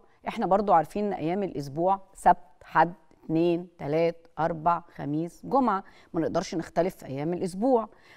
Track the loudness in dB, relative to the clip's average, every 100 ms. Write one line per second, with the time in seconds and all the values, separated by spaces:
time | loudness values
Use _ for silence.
0 | _ _ -10 -4 0 2 4 4 2 -2
1 | -4 -2 -4 -2 -4 -6 -8 -2 0 0
2 | -4 0 4 4 0 -20 -2 2 2 0
3 | _ _ -2 2 2 0 -4 -10 -4 0
4 | 0 -2 -10 -4 -4 -2 0 -2 -4 -12
5 | -6 -4 -4 -10 -2 0 2 0 -4 -20
6 | -8 -4 -2 -2 -4 -6 -4 0 0 -2
7 | -10 -6 -4 -4 -4 -2 2 2 0 -12
8 | -20